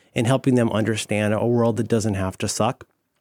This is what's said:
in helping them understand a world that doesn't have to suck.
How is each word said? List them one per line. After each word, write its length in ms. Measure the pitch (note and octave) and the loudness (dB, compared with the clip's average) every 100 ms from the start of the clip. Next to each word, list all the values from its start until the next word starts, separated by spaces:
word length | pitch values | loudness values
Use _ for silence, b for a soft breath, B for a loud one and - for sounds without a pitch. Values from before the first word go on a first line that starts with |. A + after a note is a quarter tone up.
| b | b
in 120 | B2+ A#2 | -2 0
helping 280 | C3+ C#3 | 2 2
them 160 | B2 A#2 | 2 2
understand 640 | G#2 A2 G#2+ - G#2 G#2 | 0 0 -2 -2 -2 0
a 120 | G#2+ A#2 | 0 0
world 300 | A#2+ A#2 A2 | 2 2 0
that 100 | A2+ | 0
doesn't 260 | A2+ G#2+ | 0 0
have 240 | G2 F#2+ - | -2 -2 -4
to 100 | G#2+ | -4
suck. 380 | - A2 - - _ _ _ | -2 -2 -4 -14 _ _ _